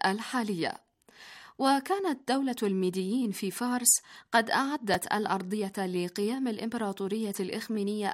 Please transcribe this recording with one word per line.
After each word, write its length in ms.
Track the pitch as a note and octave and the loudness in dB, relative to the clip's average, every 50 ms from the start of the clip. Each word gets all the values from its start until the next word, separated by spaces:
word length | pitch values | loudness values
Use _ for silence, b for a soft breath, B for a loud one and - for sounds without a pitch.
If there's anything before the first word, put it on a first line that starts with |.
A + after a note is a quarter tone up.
| - | 0
الحالية. 800 | F#3+ F#3+ G#3+ A3+ - - B3+ A#3 G#3 G#3 F3 D#3+ B2 - - _ _ _ _ _ _ B B B B B B B B B B | 0 0 0 -2 -4 -2 -2 0 0 0 0 -2 -2 -2 -6 _ _ _ _ _ _ B B B B B B B B B B
وكانت 720 | C4 C4+ C4+ C4+ C4+ - F#4 G4+ G4 F#4 C#4+ B3+ - - | 4 4 4 4 4 2 0 0 2 0 0 0 0 0
دولة 280 | B3 C4+ C#4 C4+ A#3+ A#3+ - | 0 2 2 0 0 0 0
الميديين 680 | G3+ G3 F#3+ F#3+ F#3 F3+ F#3+ F#3 F#3 G#3 C4 C4 A3 | 0 2 2 2 2 0 0 0 0 0 0 0 0
في 200 | F#3+ - - F#3+ | -2 -2 -4 -4
فارس 500 | F3+ - B3 B3 B3 B3 B3 A#3+ - - B B B B B B | -2 -2 -2 0 0 2 4 4 4 2 B B B B B B
قد 180 | B A#3 A3+ A3+ | B 4 4 4
أعدت 640 | - - C4+ C4+ C#4+ D4+ A#3+ G3+ F#3 F#3 - - - | 4 2 2 2 0 -2 0 0 0 0 0 0 0
الأرضية 600 | G#3 G#3+ - F#3+ G3 F#3+ F#3 G3+ G#3+ G#3 G3 G3 - | 0 2 2 0 -2 -2 -2 -2 -2 -2 -2 -2 -4
لقيام 720 | G3 F#3 F3+ F3+ F3 F3+ F3+ - G3+ G#3 A#3+ C4+ C4+ B3 | -4 -2 0 -2 -2 -2 -2 -2 -2 0 0 0 -2 -2
الإمبراطورية 840 | A3 G3 - A3+ A3 A#3+ A3+ G3+ G3 G3 G3 F#3+ G3 A3+ A3 G#3 G3+ - | -2 -4 -4 -4 -4 -2 -2 -4 -4 -4 -4 -2 -2 -2 -2 -2 -2 -4
الإخمينية 760 | G3 F#3 - G#3+ A3 - A3+ G#3+ G3+ G3 G#3 G#3+ G#3 G3 | -4 -4 -4 -6 -4 -4 -2 -2 0 0 0 0 -2 -2